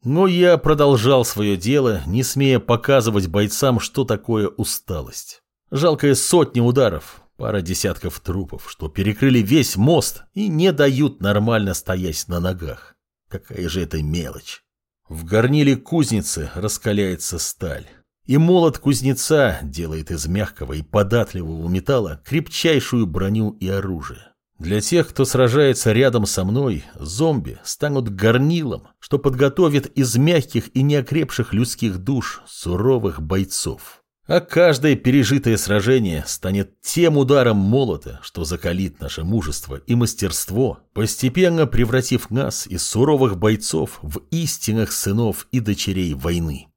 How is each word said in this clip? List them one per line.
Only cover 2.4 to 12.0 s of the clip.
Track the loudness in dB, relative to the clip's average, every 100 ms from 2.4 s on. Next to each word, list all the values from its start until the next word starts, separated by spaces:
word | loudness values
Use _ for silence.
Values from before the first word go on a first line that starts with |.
| 4 2
показывать | 2 0 4 4 4 0 0
бойцам, | 0 -2 0 0 0
что | -2 -4
такое | -2 -4 -2 -2 -2
усталость. | -4 -6 -6 -8 -8 -8 -16 -18 -20 _ _ _
Жалкая | 0 2 2 2
сотня | 2 4 2 4 2
ударов, | 2 4 2 0 -12 -20 _ -10
пара | -4 -4
десятков | -4 -4 -4 -4 -8 -10
трупов, | -6 -6 -6 -12 -16
что | -12 -8
перекрыли | -2 -2 2 4 4
весь | 4 2 2
мост | 2 2 2 0 -8 -10
и | -4 -2
не | 2 2
дают | 4 2 2 -2 0
нормально | 0 2 2 0 0
стоять | -4 -6 -4